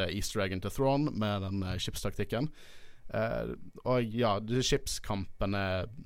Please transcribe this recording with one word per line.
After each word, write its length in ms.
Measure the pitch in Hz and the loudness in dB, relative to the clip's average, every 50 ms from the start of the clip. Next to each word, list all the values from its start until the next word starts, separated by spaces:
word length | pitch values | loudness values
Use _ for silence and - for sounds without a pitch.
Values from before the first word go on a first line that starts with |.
| 95 85 | 0 0
eh, 60 | 92 | 0
easter 240 | 101 - - - 107 | -2 -2 -2 0 0
eggen 180 | 95 92 95 92 | 0 0 0 -2
til 100 | 101 101 | -2 -2
Thrawn 460 | - - 135 135 139 139 147 - - | 0 2 4 4 4 4 2 2 2
med 240 | 107 107 104 101 98 | 2 2 2 2 0
den, 220 | 98 95 98 98 95 | 0 -2 -2 -2 0
eh, 140 | 92 90 | -2 -2
skipstaktikken. 720 | 90 - - - - - 101 - - 101 - 107 117 151 156 - - - - - - - - - - - - - | -2 -2 -4 -2 -2 -2 -2 0 -2 -2 0 0 0 0 0 -4 -6 -14 -16 -14 -14 -14 -14 -12 -10 -8 -4 0
Eh, 420 | 110 110 117 117 117 110 85 62 - - - - - - | 0 0 2 0 0 -2 -4 -4 -6 -10 -12 -10 -4 0
og 180 | 120 127 123 120 | 2 2 2 2
ja, 340 | 110 104 120 117 110 98 104 | 2 2 2 4 4 4 2
disse 260 | 110 107 127 131 123 - 139 | 0 0 2 2 4 4 4
skipskampene 1120 | 135 - - - - - - 107 101 92 - - - 104 98 101 101 98 95 92 92 98 110 - - - | 2 2 0 -4 -4 -2 -2 -2 -2 -2 -4 -2 -2 0 0 2 2 2 2 0 0 -2 -4 -6 -10 -12